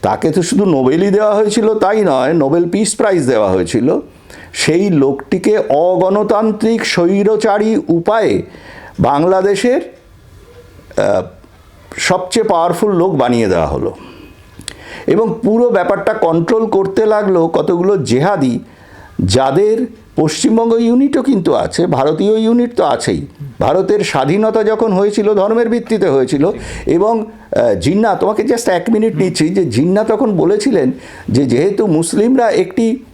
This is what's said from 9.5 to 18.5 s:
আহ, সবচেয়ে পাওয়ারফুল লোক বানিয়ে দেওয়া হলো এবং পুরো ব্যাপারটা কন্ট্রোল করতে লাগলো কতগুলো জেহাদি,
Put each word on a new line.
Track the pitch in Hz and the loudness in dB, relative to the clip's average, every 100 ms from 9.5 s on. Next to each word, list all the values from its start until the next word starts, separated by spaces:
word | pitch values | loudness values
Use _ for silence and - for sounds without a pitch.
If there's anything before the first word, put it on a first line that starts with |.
| 196 247 262 - - - - - - - - - - - - | 0 0 0 -4 -20 -20 -20 -20 -20 -20 -20 -20 -20 -8 -4
আহ, | 101 101 - - - - - - - - | 0 -2 -4 -16 -20 -20 -20 -20 -20 -8
সবচেয়ে | - 185 185 233 | -2 -2 -2 -2
পাওয়ারফুল | 202 175 170 170 208 | 0 0 0 0 0
লোক | 180 185 151 | 2 0 0
বানিয়ে | 123 120 107 | 0 0 2
দেওয়া | 87 76 | 0 0
হলো | 69 95 - - - - - - - - - - - - | -2 -6 -8 -20 -20 -20 -20 -20 -20 -20 -18 -20 -10 -2
এবং | 175 226 - | 0 0 -2
পুরো | - 226 240 | 0 2 2
ব্যাপারটা | 196 180 196 196 | 2 0 0 -2
কন্ট্রোল | 220 170 165 165 220 220 | 0 0 0 0 0 0
করতে | 196 190 190 214 | 0 0 0 2
লাগলো | 214 202 180 165 | 2 2 0 2
কতগুলো | 170 156 175 185 196 | 0 -2 0 0 0
জেহাদি, | 110 120 170 196 131 | 0 0 2 0 0